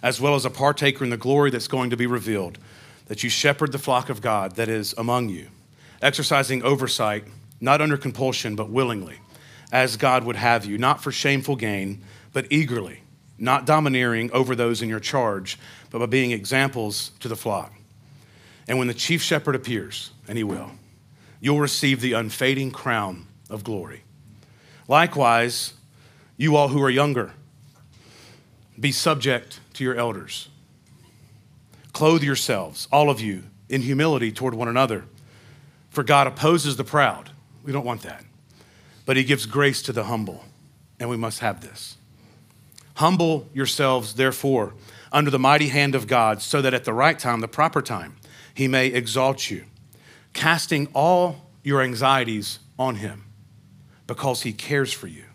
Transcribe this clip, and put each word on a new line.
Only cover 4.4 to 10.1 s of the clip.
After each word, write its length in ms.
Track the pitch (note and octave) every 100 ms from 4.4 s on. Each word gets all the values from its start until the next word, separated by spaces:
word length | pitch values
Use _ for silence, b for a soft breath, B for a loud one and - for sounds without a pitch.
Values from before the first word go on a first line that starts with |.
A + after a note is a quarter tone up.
| F#2+ F#2+
that 120 | A2+
is 280 | A2+ G#2 -
among 320 | A#2 B2 A#2
you, 200 | F#2 - - _ b b b
exercising 600 | - C#3+ C#3+ C#3+ C3+ C3
oversight, 640 | A#2+ C#3 B2+ - A2 G#2 G#2+ - - -
not 180 | B2 D3
under 160 | D3+ C#3+
compulsion, 600 | D3 A#2 C3 B2 A#2 G#2
but 160 | A2
willingly, 460 | A#2 B2+ G#2+ F2 C#2+ - B B B B
as 260 | B2+ C3 A2
God 260 | C#3